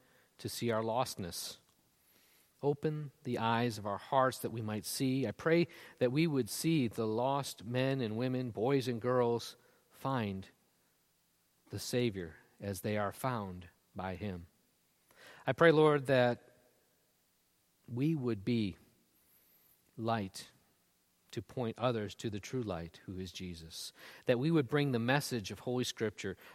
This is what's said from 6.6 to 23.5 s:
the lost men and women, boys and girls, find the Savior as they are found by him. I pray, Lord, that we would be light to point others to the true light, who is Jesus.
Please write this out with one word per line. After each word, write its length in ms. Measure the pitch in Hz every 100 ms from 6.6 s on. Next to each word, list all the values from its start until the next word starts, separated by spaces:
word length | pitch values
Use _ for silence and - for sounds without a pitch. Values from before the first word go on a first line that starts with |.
| 165 165 117
the 180 | 113 110
lost 600 | 110 131 139 139 - 98
men 340 | 123 131 135
and 160 | 113 110
women, 340 | 127 127 127
boys 380 | 101 120 139 123
and 140 | 117
girls, 560 | 123 127 120 117 - - _ _ _
find 560 | - 135 131 104 95 98 _ _ _ _ _ _ _ _ _ _ _ _
the 100 | 101
Savior 580 | - 123 120 98 82 - - _
as 180 | 101 95
they 180 | 110 104
are 140 | 101
found 560 | - 131 120 98 90 92 _ _
by 220 | 98 95 87
him. 320 | 104 87 87 _ _ _ _ _ _ - - - -
I 60 |
pray, 200 | 131 170
Lord, 340 | 156 156 147 131
that 320 | 131 123 120 - _ _ _ _ _ _ _ _ _ _ _ _ _ -
we 280 | 120 151 160
would 280 | 123 107
be 320 | 98 117 101 - - _ _ _ _ _ _ _ _ _ _ -
light 540 | 113 113 95 - - _ _ _ _ _ _ _ _
to 100 | 120
point 380 | - 131 117 110
others 380 | 123 113 101 -
to 160 | 117
the 80 | 101
true 240 | - 131
light, 360 | 107 85 85 - -
who 140 | 92
is 120 | 92
Jesus. 600 | - 90